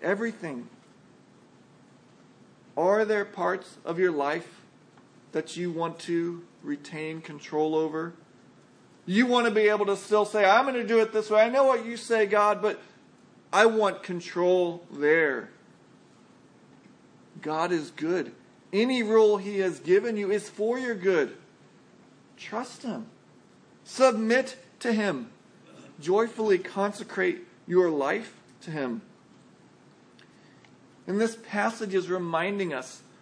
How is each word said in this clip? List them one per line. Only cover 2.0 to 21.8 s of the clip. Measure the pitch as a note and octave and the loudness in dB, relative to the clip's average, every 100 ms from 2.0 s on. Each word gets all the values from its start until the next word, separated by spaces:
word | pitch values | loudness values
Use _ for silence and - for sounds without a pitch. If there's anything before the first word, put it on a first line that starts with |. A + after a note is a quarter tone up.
| - - - - - _ - - | -20 -20 -20 -20 -20 _ -12 -2
Are | F3+ G#3 G#3+ | 0 2 0
there | G#3+ | -2
parts | G3+ F#3+ F3 F#3+ - - - | -4 -4 -4 -4 -8 -14 -8
of | E3+ | 0
your | F3+ | 0
life | D3+ C#3 E3 - - - _ _ - - - - | 0 -2 -4 -8 -20 -20 _ _ -20 -20 -20 -10
that | D#3+ D#3 F3 | -8 -6 -6
you | F3 | -6
want | E3 E3+ E3 | -4 -6 -6
to | - E3+ E3+ E3+ - _ | -4 -2 -4 -8 -14 _
retain | C#3+ C#3+ - D#3+ D#3 D#3+ | -10 -10 -10 -10 -10 -10
control | D#3+ D3 - D3+ D#3 D#3 | -14 -16 -6 -2 0 0
over? | D#3+ D#3 E3+ E3+ - _ - _ _ _ _ _ - | -2 -4 -8 -12 -20 _ -20 _ _ _ _ _ -2
You | G3+ B3 | 2 4
want | A#3+ A#3 | 2 2
to | |
be | G#3+ G#3 | 4 4
able | G#3 G3+ | 2 0
to | G3 | -2
still | - G#3+ G#3 | 2 2 2
say, | G#3+ | 4
"I'm | F#3+ A3 C4+ | 6 6 4
gonna | B3 | -2
do | G#3 A3+ | 2 2
it | A3 | 2
this | G#3+ G#3+ | 0 2
way. | G#3+ | 4
I | A#3 | 4
know | C4+ | 4
what | C4+ A#3+ A3+ | 4 2 -2
you | A#3 | -10
say, | - A3+ G#3 | -2 0 2
God, | G#3 G#3 F#3+ | 4 2 2
but | G3+ - - - _ _ - - - | -2 -4 -12 -20 _ _ -20 -20 0
I | F#3+ A3+ | 4 4
want | A3 G3+ F#3 | 4 0 -2
control | - F3 - F3 F3+ F#3 E3+ E3+ E3 | -8 -10 -6 0 2 2 0 -4 -14
there." | C#3 D3 E3 D3+ B2 G#2 - - - _ - _ _ - _ _ _ _ - - _ _ - - - | -2 2 4 2 -2 -8 -18 -20 -20 _ -20 _ _ -20 _ _ _ _ -20 -20 _ _ -20 -20 -12
God | D3+ D#3 F3 | -6 -2 0
is | E3+ C#3 | -2 -4
good. | - D#3 F3+ - - _ _ _ | -6 -2 -2 -4 -12 _ _ _
Any | G3 A#3+ B3+ | 0 0 0
rule | G#3+ A3 G#3+ G3+ | 4 6 6 4
he | G3 G3 | -2 -2
has | F#3+ D#3 | -2 -2
given | D3+ G3 A#3 G#3+ | 2 4 4 -2
you | G3 | -2
is | G3+ - | -2 -4
for | - A3 B3+ | -4 -2 -2
your | B3+ G#3 | -4 -2
good. | F#3+ E3+ A#2+ - - _ - _ | 2 2 0 -4 -20 _ -20 _